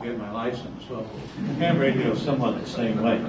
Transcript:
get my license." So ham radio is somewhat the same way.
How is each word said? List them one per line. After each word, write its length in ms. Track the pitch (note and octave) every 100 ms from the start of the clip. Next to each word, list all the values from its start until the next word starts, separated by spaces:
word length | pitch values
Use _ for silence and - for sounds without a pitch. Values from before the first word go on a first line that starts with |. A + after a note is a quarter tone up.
get 140 | A#2 A#2
my 120 | G#2
license." 520 | A2 A#2+ - - F#2+ -
So 160 | - - - - - - C#3+
ham 200 | E3+ D3
radio 340 | C3+ - -
is 80 | -
somewhat 420 | D3+ B2+ A#2 -
the 60 | -
same 320 | - A2+ G#2+
way. 240 | A2+ A#2